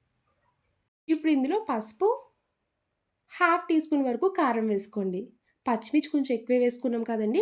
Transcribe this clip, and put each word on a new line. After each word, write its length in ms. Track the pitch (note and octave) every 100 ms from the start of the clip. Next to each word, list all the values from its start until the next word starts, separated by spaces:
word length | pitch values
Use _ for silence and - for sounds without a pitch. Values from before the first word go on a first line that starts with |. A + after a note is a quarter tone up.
| _ _ _ _ _ _ _ _ _ _ -
ఇప్పుడు 240 | D#4 D#4+
ఇందులో 260 | C#4+ C4 G#4
పసుపు, 500 | A4 A#3 G#3+ - G4 C5 - _ _ _ _ _ _ _ _ _ _
హాఫ్ 340 | - F4 E4+ F4
టీ 80 | D#4+
స్పూన్ 260 | D#4 C#4+ C4
వరకు 220 | A#3+ F#4+
కారం 380 | F#4+ C#4 A3+ A3
వేసుకోండి. 540 | G3+ G3+ G#3 F#3+ F3+ B3 _ _ _ -
పచ్చిమిర్చి 440 | A3+ - D4+ D4+
కొంచెం 240 | D4 C4+ A3+
ఎక్కువే 240 | A3+ B3
వేసుకున్నాం 440 | B3 A#3+ B3 A#3
కదండి, 360 | A3+ A3+ G#3+ D4